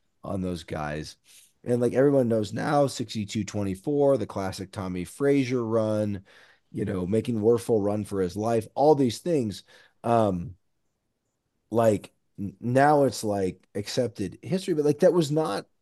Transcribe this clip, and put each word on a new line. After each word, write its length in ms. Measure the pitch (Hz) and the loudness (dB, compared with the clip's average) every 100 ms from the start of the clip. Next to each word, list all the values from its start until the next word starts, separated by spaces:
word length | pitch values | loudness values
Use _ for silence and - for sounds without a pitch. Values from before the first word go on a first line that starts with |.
| _ _ | _ _
on 180 | - 98 | -8 -6
those 220 | 90 85 | -4 -6
guys. 540 | - 80 76 76 76 - _ - _ _ | -8 -8 -6 -8 -10 -16 _ -20 _ _
And, 160 | - 120 | -4 0
like, 140 | 120 | 2
everyone 340 | 120 143 139 120 | 4 4 4 2
knows 260 | 113 101 | 0 -2
now, 340 | 113 110 147 139 | -4 0 0 0
sixty-two 560 | - 120 110 104 110 | -2 -8 -6 -4 -4
twenty-four, 760 | 101 104 101 92 - 143 139 135 | -4 -4 -4 -6 -4 2 4 2
the 80 | 104 | -2
classic 460 | 104 95 92 92 | -6 -6 -8 -10
Tommy 320 | - 92 90 | -8 -6 -6
Frazier 600 | 87 - 143 143 123 127 | -8 -2 2 2 0 -2
run, 600 | 113 113 110 107 104 98 - - - _ _ | 0 0 0 0 -2 -6 -12 -20 -20 _ _
you 140 | - 101 | -6 -4
know, 200 | 95 90 | -4 -2
making 340 | 110 113 113 | 0 0 0
Werfel 440 | 104 117 - 113 | 2 2 2 0
run 200 | 101 107 | 2 -2
for 160 | 101 101 | -4 -2
his 140 | 90 92 | -2 -2
life, 320 | 110 117 104 | 0 -2 -2
all 220 | - 147 147 | 2 4 4
these 240 | 127 107 | 2 -2
things. 440 | 175 156 110 90 - - _ _ | -2 -2 -2 -6 -16 -20 _ _
Um, 520 | 113 117 107 90 85 90 _ _ _ _ _ _ _ _ _ _ _ | 0 2 2 -2 -6 -14 _ _ _ _ _ _ _ _ _ _ _
like, 420 | 110 113 98 - _ _ - | 2 4 2 -2 _ _ -10
n-, 160 | 101 - | -10 -6
now 440 | 117 127 143 151 | 0 4 6 6
it's, 200 | 135 - | 2 0
like, 440 | 107 101 92 90 _ 107 | -4 -2 -2 -6 _ -10
accepted 640 | 104 - 120 110 95 - | -6 -4 -4 -4 -8 -8
history, 320 | 117 185 185 | -6 -4 -2
but, 120 | 156 147 | 0 0
like, 140 | 147 | 4
that 140 | 180 | 4
was 160 | 175 143 | 4 2
not 340 | 151 160 196 - _ | 0 0 -4 -8 _